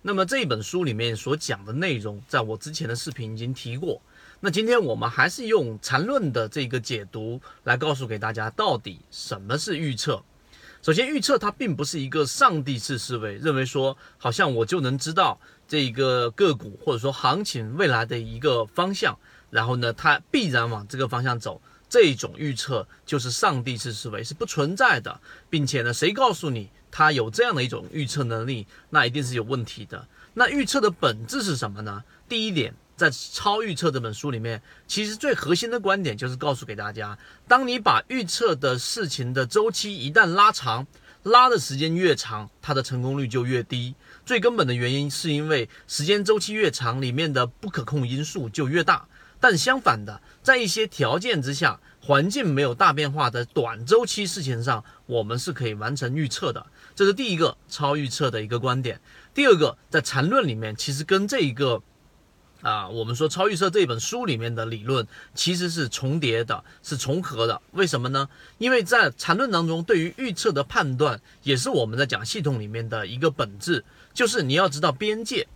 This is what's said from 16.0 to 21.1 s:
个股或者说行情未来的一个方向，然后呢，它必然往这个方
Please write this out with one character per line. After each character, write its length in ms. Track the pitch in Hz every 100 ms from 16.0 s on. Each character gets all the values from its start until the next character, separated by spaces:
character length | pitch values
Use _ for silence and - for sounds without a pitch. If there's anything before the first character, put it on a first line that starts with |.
| 131 127 120
个 240 | 110 196
股 260 | 123 107 101
或 120 | -
者 40 | 120
说 140 | 131
行 320 | 135 131 160
情 320 | 208 127 110 139
未 100 | 185
来 200 | 120 113
的 120 | 123
一 200 | 113 113
个 260 | 147 120
方 300 | 107 - 180
向， 200 | 196 220 - _ - _
然 160 | 117 113
后 100 | 127
呢， 160 | 117
它 260 | 113 160 143 -
必 180 | 285 196
然 220 | 123 117
往 180 | 110 104
这 80 | 131
个 100 |
方 160 | 131